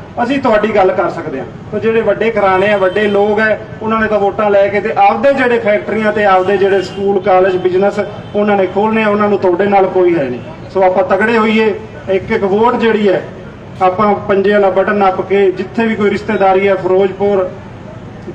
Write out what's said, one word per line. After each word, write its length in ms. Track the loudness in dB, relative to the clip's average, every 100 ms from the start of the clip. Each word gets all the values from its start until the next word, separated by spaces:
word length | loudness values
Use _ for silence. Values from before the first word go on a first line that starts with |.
| -10 -6
ਅਸੀਂ 160 | -2 0
ਤੁਹਾਡੀ 360 | 2 2 2 2
ਗੱਲ 160 | 2
ਕਰ 180 | 2 -2
ਸਕਦੇ 300 | -4 -8 -8
ਹਾਂ। 60 | -10 -14 -10
ਤਾਂ 80 | -4
ਜਿਹੜੇ 220 | 0 0
ਵੱਡੇ 320 | 0 0 -2 0
ਘਰਾਣੇ 340 | 2 2 2
ਆ, 40 | 2
ਵੱਡੇ 300 | 0 0 0
ਲੋਕ 320 | 2 2 2
ਹੈ, 200 | 0 -2 -6 -10
ਉਹਨਾਂ 180 | -4 -2
ਨੇ 80 | 0
ਤਾਂ 120 | 0
ਵੋਟਾਂ 300 | 0 0 2
ਲੈ 180 | 2 2
ਕੇ 140 | 0
ਤੇ 120 | -2 2
ਆਪਦੇ 360 | 2 4 2
ਜਿਹੜੇ 260 | 2 2 0
ਫੈਕਟਰੀਆਂ 540 | 0 -2 -2 -2 -2
ਤੇ 120 | 0 2
ਆਪਦੇ 320 | 4 2 2
ਜਿਹੜੇ 240 | 2 2
ਸਕੂਲ, 380 | -2 -4 -2 0
ਕਾਲਜ, 380 | 2 2 4 2
ਬਿਜ਼ਨਸ 420 | 0 2 0 0 -4 -8 -6 -2
ਉਹਨਾਂ 220 | 0 2
ਨੇ 80 | 0
ਖੋਲ੍ਹਣੇ 380 | 0 0 0
ਆ, 60 | 0
ਉਹਨਾਂ 200 | 0 0
ਨੂੰ 80 | 0
ਤੁਹਾਡੇ 280 | 2 0 2
ਨਾਲ 200 | 2 2
ਕੋਈ 300 | 2 2 2
ਹੈ 60 |
ਨਹੀਂ। 160 | -2 -6 -10 -14 -8
ਸੋ 100 | 0
ਆਪਾਂ 200 | 2 2
ਤਗੜੇ 340 | 0 0 2 2
ਹੋਈਏ, 420 | 2 2 2 -2 -6 -12 -4
ਇੱਕ 220 | -4 -2
ਇੱਕ 120 | -2
ਵੋਟ 320 | 0 2 2 2
ਜਿਹੜੀ 340 | 0 2 2
ਹੈ 140 | 0 -2 -12 -16 -16 -16 -2
ਆਪਾਂ 320 | 0 2 0
ਪੰਜੇ 400 | 0 0 0 2
ਵਾਲਾ 160 | 4 2
ਬਟਨ 260 | 2 0 2
ਨੱਪ 260 | 0 0
ਕੇ, 300 | 0 2 2
ਜਿੱਥੇ 340 | 0 -4 -2 -2
ਵੀ 100 | 0
ਕੋਈ 140 | 0
ਰਿਸ਼ਤੇਦਾਰੀ 580 | -2 -2 0 2 2 2
ਹੈ, 80 | 0
ਫਿਰੋਜ਼ਪੁਰ, 720 | 0 2 0 0 -2 0 -2 -6 -16 -16 -16 -16 -16 -16 -12